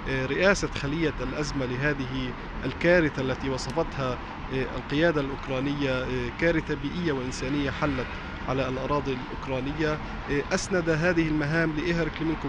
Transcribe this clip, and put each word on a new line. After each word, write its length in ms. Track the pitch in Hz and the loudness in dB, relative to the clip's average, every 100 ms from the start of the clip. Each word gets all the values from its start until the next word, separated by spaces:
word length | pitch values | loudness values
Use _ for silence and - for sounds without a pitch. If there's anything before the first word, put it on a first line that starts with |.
| - | -2
آه، 180 | 131 131 | 0 0
رئاسة 420 | 151 185 196 151 | 4 4 4 2
خلية 440 | - 139 151 156 127 | -2 -2 0 0 0
الأزمة 460 | 123 143 151 139 127 | -4 -2 -4 -2 -2
لهذه 640 | 127 147 147 127 131 127 113 - - | 0 0 0 -2 -4 -4 -6 -8 -6
الكارثة 580 | 135 131 170 180 156 131 | -4 0 4 6 6 2
التي 280 | 131 127 139 | -2 -2 -2
وصفتها، 680 | 131 - 131 165 - 131 120 - - - | -2 -2 -2 -2 -2 -2 -2 -6 -8 -4
آه، 120 | 131 131 127 | -2 -2 -4
القيادة 440 | 123 143 170 151 | -2 2 4 4
الأوكرانية، 720 | 139 135 - 131 139 143 139 | 0 -2 -4 -2 0 0 0
آه، 400 | 127 127 127 120 - | 0 0 -2 -2 2
كارثة 340 | 165 165 - | 2 4 0
بيئية 380 | 143 139 165 170 | -2 -2 -2 0
وإنسانية 580 | 135 127 127 131 147 139 | 0 -2 -4 -2 0 0
حلت 360 | 123 151 131 117 - - - - | 0 0 0 -2 -6 -8 -6 -2
على 200 | 131 127 | 0 0
الأراضي 440 | 131 131 147 135 127 | -2 0 0 0 -2
الأوكرانية. 760 | 123 120 - 131 131 147 151 151 - - - | -4 -6 -4 -2 -2 0 0 0 -4 -8 -2
آه، 120 | 143 139 | -2 2
أسند 360 | 190 - 185 165 | 0 2 0 2
هذه 380 | 156 175 170 160 | 2 4 4 4
المهام 440 | 151 147 165 165 151 | 2 2 2 2 2
لإيهار 320 | 151 170 156 | 0 2 0
كليمينكو 400 | - 160 151 | 0 -2 0